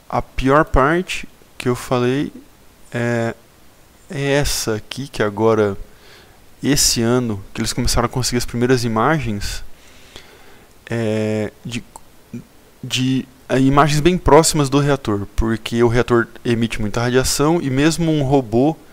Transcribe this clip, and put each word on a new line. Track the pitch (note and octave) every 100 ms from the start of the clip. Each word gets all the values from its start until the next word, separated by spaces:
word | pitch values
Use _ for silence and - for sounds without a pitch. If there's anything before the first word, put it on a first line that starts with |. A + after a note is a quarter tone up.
| -
a | A#2+
pior | - - C3 C#3+ D#3+
parte | C#3+ C3+ E3+ F#3 - - - - -
que | B2
eu | B2
falei | - B2+ B2 C3+ - B3 - - - - -
é, | A#2+ A#2+ A#2 A#2 - - - - - - - -
é | D3 C#3
essa | C#3 C#3+ - - G#2+
aqui, | - - C#3
que | -
agora, | G#2+ G#2 A2+ A2 G#2 G2 - - - - - - - -
esse | A#2+ C3 - -
ano, | A2+ B2 A#2+ G2+ -
que | -
eles | A2+
começaram | - A#2 B2+ A#2
a |
conseguir | C3 A#2+ B2
as | -
primeiras | A#2 A#2+ B2+
imagens, | A#2 A2 B2 D#3+ A#2 G#2 - - - - - - - - - - - - - - -
é, | A#2 A2 G#2+ G#2+ G#2+ G#2 -
de, | B2 A#2 - - - - - A#2+ - - - _
de, | B2+ B2+ B2+ C3 - - -
é, | C3
imagens | C3+ C#3+ D3+ D3+
bem | E3 F3+
próximas | - D3 D#3+ D#3+ C#3
do | C#3+
reator, | C#3+ C3+ - G2+ G2 -
porque | A2+ A2 - A#2
o | A#2+
reator | A#2+ A#2 A#2+ A2 -
emite | B2 A2+ A#2 -
muita | G#2+ A#2
radiação | A#2+ B2 B2+ - D3 E3+
e | C3+
mesmo | C3 D3+ D#3 E3
um | D#3
robô | C3+ C#3 A#2 A2+ C#3+ D#3 -